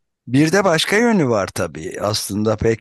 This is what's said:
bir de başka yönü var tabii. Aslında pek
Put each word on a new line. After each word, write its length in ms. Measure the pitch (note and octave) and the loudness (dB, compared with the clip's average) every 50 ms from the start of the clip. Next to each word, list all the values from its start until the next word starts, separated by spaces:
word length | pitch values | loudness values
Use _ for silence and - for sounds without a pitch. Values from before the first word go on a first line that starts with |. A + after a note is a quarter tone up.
| _ _ _ _ _ | _ _ _ _ _
bir 260 | - A#2+ C3+ D3+ D#3+ D#3+ | -2 2 2 2 4 2
de 120 | G3 G3+ | 2 2
başka 320 | G3 E3 D#3+ - - G3 | 2 2 0 0 0 0
yönü 320 | G#3 A#3+ A#3+ A3+ G3+ D#3 B2+ | 2 2 2 2 2 2 2
var 180 | A#2 G#2 F#2 | 0 0 -2
tabii. 500 | F2+ - - F#2+ E2+ C#2+ D#2 D#2 F2+ - - | -2 -4 -6 -6 -6 -6 -10 -12 -10 -8 -6
Aslında 560 | F#2 G2+ A2 - - - G2+ G2+ G#2+ A2 G#2+ | -4 -4 -4 -4 -6 -6 -6 -2 0 0 0
pek 240 | G#2+ - A2+ A2+ A2+ | 0 0 0 0 -2